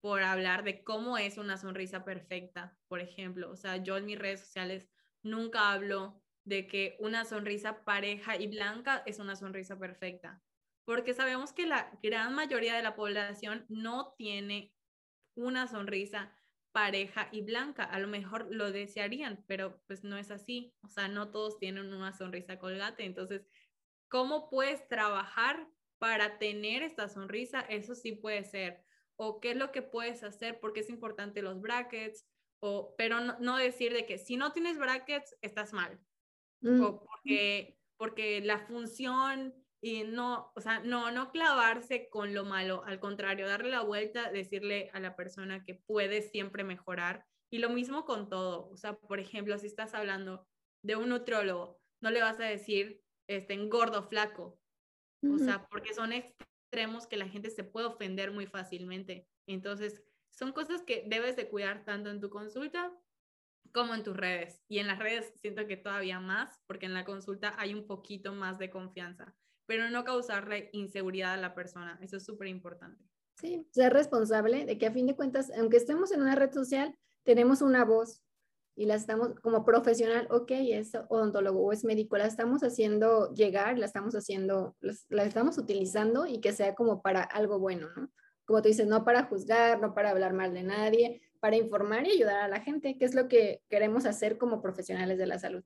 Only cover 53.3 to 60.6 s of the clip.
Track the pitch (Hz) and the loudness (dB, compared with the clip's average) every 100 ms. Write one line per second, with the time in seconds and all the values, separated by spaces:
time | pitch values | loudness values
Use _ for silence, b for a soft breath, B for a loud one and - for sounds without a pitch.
53.3 | 202 190 202 208 233 226 214 202 214 214 | -8 -6 -6 0 2 2 0 -2 -2 -2
54.3 | 208 170 - _ _ _ _ _ _ 285 | -4 -14 -16 _ _ _ _ _ _ 0
55.3 | 285 262 196 190 208 220 214 226 240 247 | 2 2 0 -4 -10 -8 -4 -4 -4 -8
56.3 | _ - _ _ 247 220 226 233 208 190 | _ -20 _ _ -6 -4 -6 -8 -6 -6
57.3 | 202 220 220 190 226 240 233 202 190 196 | -8 -10 -10 -10 -6 -6 -6 -8 -4 -6
58.3 | 202 190 196 185 175 180 185 185 180 - | -6 -10 -10 -10 -10 -10 -10 -10 -14 -16
59.3 | _ - 190 196 202 208 208 _ _ _ | _ -10 -8 -6 -6 -8 -10 _ _ _
60.3 | - 262 269 | -10 -8 -6